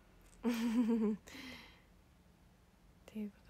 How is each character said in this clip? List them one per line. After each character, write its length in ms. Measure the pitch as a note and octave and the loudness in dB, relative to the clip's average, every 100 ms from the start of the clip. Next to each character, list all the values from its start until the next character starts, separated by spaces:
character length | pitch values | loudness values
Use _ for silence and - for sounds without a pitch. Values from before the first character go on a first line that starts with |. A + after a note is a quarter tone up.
| - - - - | -20 -20 -20 -4
<laughs> 0 | |
っ 20 | A#3 A#3 A#3 A3+ A3+ A3+ G#3+ G#3 - C4 - - - - - - - - - - - - - - - - - | -2 0 2 2 4 4 2 0 -8 -16 -16 -16 -20 -20 -20 -20 -20 -20 -20 -20 -20 -20 -20 -20 -20 -20 -14
て 140 | G#3+ | -10
い 60 | G#3 | -10
う 40 | |
こ 60 | - | -12